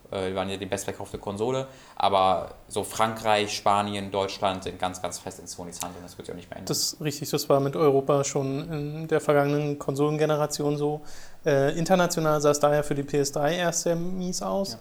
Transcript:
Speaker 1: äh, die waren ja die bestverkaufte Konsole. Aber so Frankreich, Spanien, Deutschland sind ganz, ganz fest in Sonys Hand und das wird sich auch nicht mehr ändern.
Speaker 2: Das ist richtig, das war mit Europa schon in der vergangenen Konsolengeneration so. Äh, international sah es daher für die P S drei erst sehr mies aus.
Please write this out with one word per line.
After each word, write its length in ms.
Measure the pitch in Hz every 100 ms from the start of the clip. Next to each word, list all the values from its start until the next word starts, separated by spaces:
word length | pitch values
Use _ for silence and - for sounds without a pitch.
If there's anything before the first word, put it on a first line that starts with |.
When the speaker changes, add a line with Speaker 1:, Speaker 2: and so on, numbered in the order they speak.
| -
Speaker 1:
äh, 200 | 98 95
die 40 |
waren 140 | 95 95
ja 80 | 95
die 80 |
bestverkaufte 540 | 95 101 - - 101 101
Konsole. 480 | - 101 117 131 131 - - -
Aber 580 | 98 98 95 87 - - -
so 140 | 107
Frankreich, 720 | 95 - 113 113 110 107 104
Spanien, 560 | - 107 101 104 104 98
Deutschland 520 | 101 98 - 101 92
sind 140 | 92 92
ganz, 240 | 92 90
ganz 160 | 87 -
fest 200 | 98 -
in 60 | 87
Sonys 360 | - 87 87
Hand 140 | 87 87
und 40 |
das 120 | 90 -
wird 100 | -
sich 60 |
auch 40 | 90
nicht 120 | 87
mehr 100 | -
ändern. 80 | 92
Speaker 2:
Das 100 | 147 -
ist 60 | -
richtig, 260 | 151 139 143
das 180 | 147 -
war 100 | 139
mit 160 | 139 170
Europa 480 | 151 135 139 143
schon 480 | 139 147 135 139 165
in 360 | 151 147 151 160
der 120 | 156
vergangenen 580 | 151 147 143 147 147 143
Konsolengeneration 1000 | - 135 151 151 151 151 151 - 147 147
so. 240 | 147 151 - - - -
Äh, 340 | 165 139 139 160
international 640 | 165 185 175 170 156 151
sah 100 | 147
es 60 | 147
daher 240 | 147 147
für 100 | 147
die 80 | 143
P 160 | 143 147
S 140 | 139
drei 240 | 151 147 175
erst 260 | 170 165
sehr 140 | 175 170
mies 440 | 180 185 180 185
aus. 380 | 196 190 196 -